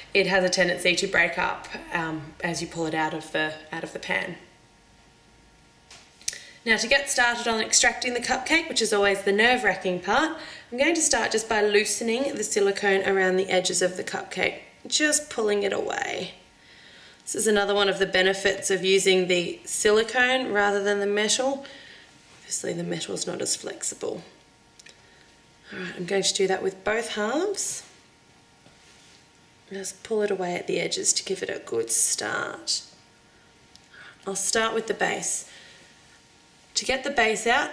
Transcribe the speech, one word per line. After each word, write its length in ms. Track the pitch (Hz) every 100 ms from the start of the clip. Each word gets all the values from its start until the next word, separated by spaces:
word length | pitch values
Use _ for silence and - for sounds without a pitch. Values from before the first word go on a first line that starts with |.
| -
it 140 | 202 175
has 180 | 190
a 60 | 180
tendency 440 | 180 175 180 185 170
to 100 | 190
break 320 | 175 170 -
up, 300 | 180 - - 226 -
um, 260 | 175 160 156 147 -
as 180 | 175 156
you 80 | 160
pull 160 | 165
it 100 | 160
out 200 | 160 156
of 180 | 160 -
the, 220 | 156 156 156 -
out 100 | 165
of 120 | 165
the 40 | -
pan. 380 | - 185 180 165 - - _ _ _ _ - _ _ _ - _ _ _ - - - - - - - - 233
Now 100 | 220
to 100 | 226
get 220 | 277 285
started 400 | - 240 233 226
on 140 | 220
extracting 500 | 220 - 247 233 254
the 80 | 240
cupcake, 480 | 240 254 - 320 330
which 140 | -
is 100 | 220
always 300 | 202 202 196
the 100 | 202
nerve-wracking 680 | 202 233 247 208 185 190 180
part, 380 | 196 233 320 320 - - -
I'm 60 | 240
going 180 | 302
to 80 | 330
start 300 | 311 240 220
just 160 | 226 -
by 140 | 220
loosening 720 | 208 208 208 - 233 233 277
the 100 | 208
silicone 640 | 214 214 196 196 202 190 196
around 280 | 190 185 185
the 120 | 190
edges 320 | 185 180 180
of 160 | 180 185
the 80 |
cupcake, 540 | - - - 190 - - - - -
just 440 | - 302 294 -
pulling 320 | - 214 202
it 100 | 202
away. 640 | - - - - - 175 - - _ - - - - - -
This 140 | - -
is 100 | 220
another 280 | 208 196
one 140 | 202 196
of 100 | 180
the 60 |
benefits 680 | 190 185 185 196 202 - -
of 140 | 190
using 440 | 185 196 190 185 180
the 300 | 180 170 -
silicone 880 | - - 214 208 226 254 247 262 254
rather 300 | 202 202 202
than 180 | 202 202
the 60 | 202
metal. 580 | 202 214 - 262 277 - - - - - - - -
Obviously 380 | - - -
the 100 | 170
metal 300 | 170 170 180
is 120 | 180 -
not 140 | 170
as 160 | - -
flexible. 640 | - - - - - 175 - - _ _ _ _ - - - - - _ _ _ -
All 60 | 196
right, 160 | 180 -
I'm 80 |
going 180 | 180 196
to 120 | 185
do 120 | - 190
that 160 | 190
with 220 | 190 190
both 300 | - 220 226
halves. 680 | 214 208 277 403 403 - - - - - _ _ _ _ _ - - - - - - _ _ _ _ -
Just 320 | 196 190 -
pull 180 | - 220
it 100 | 208
away 240 | 190 180
at 120 | 175 -
the 120 | 180
edges 360 | 165 - -
to 100 | -
give 180 | - 190
it 60 | -
a 140 | -
good 260 | - 117 113
start. 920 | - - - 104 - - - - - - - - _ _ _ _ _ _ - _ - - - -
I'll 100 | 190
start 380 | - 233 220
with 120 | 226 220
the 60 |
base. 580 | 196 180 - 175 - - - - - - - - - _ _ _ _ -
To 100 | -
get 200 | 220 262
the 60 | 269
base 360 | 269 220 214 233
out, 240 | 262 302